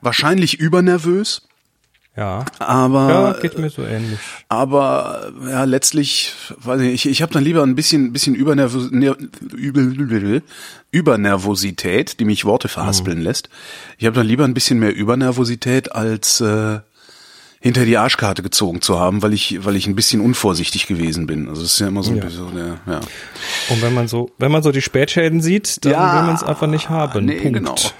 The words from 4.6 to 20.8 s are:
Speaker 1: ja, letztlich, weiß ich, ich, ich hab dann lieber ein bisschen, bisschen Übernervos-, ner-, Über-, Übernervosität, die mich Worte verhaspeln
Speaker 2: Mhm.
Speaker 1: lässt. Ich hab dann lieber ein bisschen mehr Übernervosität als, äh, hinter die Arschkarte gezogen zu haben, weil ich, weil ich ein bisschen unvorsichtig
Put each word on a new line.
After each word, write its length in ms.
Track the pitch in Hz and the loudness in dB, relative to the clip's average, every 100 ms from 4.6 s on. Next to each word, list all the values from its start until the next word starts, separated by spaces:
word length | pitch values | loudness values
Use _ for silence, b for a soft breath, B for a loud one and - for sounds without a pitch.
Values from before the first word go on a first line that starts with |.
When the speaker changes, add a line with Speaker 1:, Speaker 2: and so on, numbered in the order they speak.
| 135 139 135 135 - - - - 127 | 2 2 2 0 -2 -6 -10 -12 -6
Speaker 1:
ja, 140 | 131 | 0
letztlich, 720 | 135 127 - 151 143 - - - - - | 2 2 2 0 -2 -2 -4 -8 -16 -14
weiß 240 | 117 131 | -4 0
ich, 120 | 127 | 0
ich, 140 | 123 - | 0 0
ich 120 | 135 | 0
hab 80 | 160 | 0
dann 140 | 160 | 2
lieber 180 | 139 165 | 2 4
ein 140 | 139 127 | 2 2
bisschen, 360 | 151 156 131 | 2 2 2
bisschen 220 | 120 - | 0 0
Übernervos-, 560 | 117 139 143 131 127 127 | 2 2 4 2 0 -2
ner-, 260 | 131 139 135 131 - - | 2 2 0 -8 -16 -14
Über-, 840 | - 139 139 127 131 143 110 101 117 - B B B B | -8 -2 2 2 0 0 0 0 -2 -2 B B B B
Übernervosität, 1300 | - 156 117 101 101 95 98 98 87 92 95 170 - | 0 4 4 2 2 0 -2 -2 -4 0 0 0 -2
die 60 | |
mich 200 | 107 104 | 0 0
Worte 220 | 101 113 101 | 2 0 0
verhaspeln 500 | - 87 95 95 82 | -6 -2 -2 -2 -4
Speaker 2:
Mhm. 60 | |
Speaker 1:
lässt. 240 | 82 - - B B B B B | -2 -4 -8 B B B B B
Ich 80 | 113 | 0
hab 80 | |
dann 120 | 117 110 | 2 2
lieber 180 | 123 | 2
ein 100 | 143 | 2
bisschen 260 | 123 - 123 | 2 2 2
mehr 140 | 107 | 2
Übernervosität 1000 | 98 104 120 131 123 120 120 - 127 - | 0 0 0 0 0 -2 -2 0 -2 -2
als, 460 | 117 110 110 - - | -4 -2 -2 0 0
äh, 400 | 113 107 107 107 107 B B B B B B B | 2 0 0 -4 -8 B B B B B B B
hinter 240 | 123 120 | 0 2
die 120 | 117 113 | 4 4
Arschkarte 420 | 110 - 107 95 | 4 2 0 -2
gezogen 360 | 92 - 98 87 | -2 -2 -2 -2
zu 180 | - 90 | 0 2
haben, 200 | 90 101 | 2 2
weil 120 | 107 | 2
ich, 320 | 104 - 90 | 0 -2 -4
weil 100 | 98 | -2
ich 140 | 101 98 | -2 -2
ein 80 | 98 | 0
bisschen 240 | 110 113 | 2 2
unvorsichtig 680 | 107 127 104 87 85 - | 2 2 0 0 -2 -4